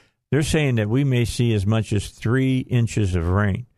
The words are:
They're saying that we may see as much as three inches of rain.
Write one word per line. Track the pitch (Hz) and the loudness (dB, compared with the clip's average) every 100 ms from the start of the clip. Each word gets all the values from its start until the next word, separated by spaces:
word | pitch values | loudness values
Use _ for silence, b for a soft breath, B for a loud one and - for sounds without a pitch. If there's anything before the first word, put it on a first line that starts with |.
| B B _ | B B _
They're | 135 | -2
saying | 156 160 143 | 0 0 2
that | 120 104 | 0 0
we | 123 | 0
may | 143 123 | 2 0
see | 117 - 120 | 0 0 0
as | 107 | 2
much | 95 110 104 | 2 0 0
as | 104 - | -4 -4
three | - 110 127 131 131 | -6 -2 0 0 0
inches | 131 123 117 - 101 | 0 0 0 0 0
of | 90 82 | 0 0
rain. | 92 104 95 120 | 0 0 -2 -8